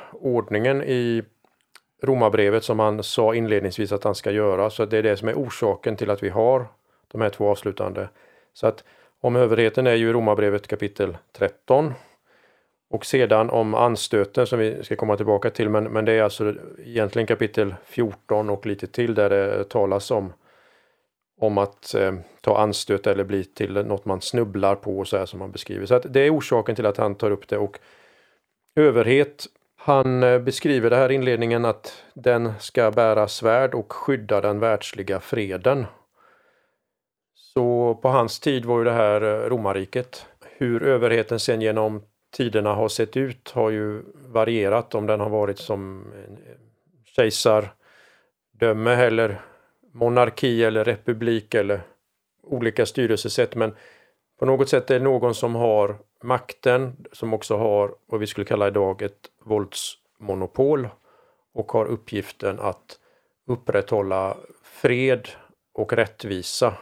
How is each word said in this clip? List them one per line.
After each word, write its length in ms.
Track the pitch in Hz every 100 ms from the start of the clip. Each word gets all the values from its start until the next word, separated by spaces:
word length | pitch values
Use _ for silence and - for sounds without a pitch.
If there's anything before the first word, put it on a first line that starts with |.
| -
ordningen 680 | - 135 120 101 104 123 139
i 400 | 143 123 120 113 113 _ _ _ _ _ _ _
Romarbrevet 640 | 127 127 110 107 101 110
som 140 | - 110
han 240 | 107 107
sa 320 | - - 110
inledningsvis 580 | 117 110 104 95 90 98
att 120 | 101
han 100 | 110
ska 160 | 95 101
göra. 400 | 104 104 92 107
Så 140 | -
det 140 | 107 110
är 40 |
det 140 | 110 98
som 120 | 110
är 60 |
orsaken 640 | 127 123 - 107 98 117 104
till 140 | 104
att 120 | 101
vi 60 | 98
har 380 | 101 117 131 117 _ _ _ _
de 120 | 113
här 100 | 107
två 200 | - 104
avslutande. 580 | 101 104 98 95 95 98 - _ _ _
Så 140 | - 113
att 180 | - - _ _ _
om 160 | 123 123
överheten 500 | 117 113 113 127 127
är 80 |
ju 180 | 117 113
Romarbrevet 540 | 117 110 104 104 101 -
kapitel 520 | 104 104 - 95 85 _
tretton. 640 | - 98 - - 131 156 123 - _ _ _ _ _ _ _ _
Och 160 | 113 -
sedan 440 | 135 113 110 113
om 240 | 117 110
anstöten 720 | 107 120 110 - 107 98 - 117
som 120 | 120
vi 260 | 110 -
ska 120 | - 110
komma 200 | 107 104
tillbaka 340 | 107 101 113
till. 180 | - 107
Men, 160 | 107
men 200 | 110 110
det 80 | 110
är 100 | 113
alltså 320 | 104 - 107 - - -
egentligen 480 | 120 117 101 117 110
kapitel 480 | 110 110 - 101 90
fjorton 680 | - - 113 - - 107 107
och 160 | 101 110
lite 200 | 98 -
till 280 | - 117
där 160 | 107 101
det 340 | 98 98 101
talas 460 | 98 117 98 98 -
om, 220 | 113 95 - _ _ _ _ _ _ _ _ _ _
om 180 | 110 101
att, 360 | 101 - -
eh, 180 | 104 95 92 - _
ta 180 | - 104
anstöt 480 | 107 101 - 98 104
eller 180 | 98
bli 200 | 95 101
till 280 | 90 - 101
något 320 | 98 107 98
man 160 | 95 95
snubblar 540 | - 123 107 98 98
på 240 | 98 104 95
och 100 | 95
så 80 | 98
här 100 | 95
som 120 | 92
man 120 | 98
beskriver. 360 | 98 - 98 98
Så 80 |
att 180 | 123 135
det 80 | 131
är 160 | 147 156
orsaken 400 | - 120 107 113
till 100 | 107
att 100 | 101
han 180 | 107
tar 160 | 101 107
upp 180 | 101 -
det. 100 | 104
Och 200 | 101 - _ _ _ _ _ _ _ _ _ 151
överhet, 680 | 151 117 110 135 143 - - _ _ _
han, 460 | - 139 131 127
eh, 160 | 127 123
beskriver 520 | 123 113 156 131 113
det 60 | 123
här 160 | 127
i 20 |
inledningen 500 | 135 127 117 117 117
att 400 | 117 107 - - -
den 380 | - 123 120 117 107
ska 320 | - - 110
bära 380 | 113 113 107 104
svärd 460 | - 113 120 135
och 180 | 123 -
skydda 480 | - - 131 107 104
den 200 | 104 104
världsliga 600 | 113 104 - 107 95 95
freden. 680 | - 113 98 92 107 139 101 - _ _ _ _ _ _ _ _ _ _ _ _ _ _ _
Så 400 | 131 120 120 120
på 140 | 113 131
hans 320 | 131 117 -
tid 240 | 156 131
var 140 | 117 120
ju 60 |
det 80 | 117
här, 300 | 117 107 104
eh, 260 | 107 107 113
romarriket. 800 | 123 101 98 95 123 123 - - _ - -
Hur 260 | 127 117
överheten 580 | 143 127 117 117 107 113
sen 200 | - 113
genom 420 | 110 110 107 107 - _ _ -
tiderna 380 | 120 107 104
har 140 | 104 110
sett 280 | - 110 131
ut 340 | 135 127 -
har 200 | 123 110
ju 320 | 107 107 104 -
varierat, 800 | - 131 113 110 117 98 113 117
om 120 | 110 107
den 140 | 107
har 100 | 107
varit 280 | 107 101 98
som 540 | - 101 95 95 104
en, 200 | 104 101
eh, 240 | 101 - - _ _ _ _
kejsardöme 1900 | _ - 110 - 117 107 104 - _ _ _ _ _ _ _ 107 117 107 113
eller 460 | 123 123 113 110 98 - _ _ _ _
monarki 720 | 120 117 123 120 - 131 117
eller 200 | 113 110
republik 720 | 110 104 - 113 117 113 -
eller 260 | 113 101 101 - _ _ _ _ _
olika 440 | - 127 113 113 110
styrelsesätt. 680 | - 113 110 107 - 117
Men 200 | 117 110 - - _ _ _ _ _
på 80 | 131
något 220 | 131 135
sätt 220 | 135 -
är 80 | 127
det 60 |
någon 300 | 135 127 120
som 200 | 113 117
har 420 | 117 117 107 101 104 _ _
makten, 760 | 120 123 - - 127 123 131 127 -
som 220 | - 113
också 220 | 107 - 107
har 380 | 113 104 101 - _
vad 140 | 110
vi 60 | 104
skulle 180 | -
kalla 240 | 98 107 101
idag 340 | 101 95 95
ett 280 | 101 - - _
våldsmonopol 1400 | 107 107 95 - - - _ _ 104 95 92 - 139 147 113 - _ _ _ _ _
och 200 | 117 107
har 140 | 113 107
uppgiften 760 | 113 - 104 - - 101 104
att 380 | 101 - - - _ _ _ _ -
upprätthålla 880 | 123 - 101 98 110 98 95 95 - - -
fred 640 | _ - 131 123 131 123 - - _ _ _ -
och 160 | 101
rättvisa. 840 | 117 107 - 107 92 - - 120 98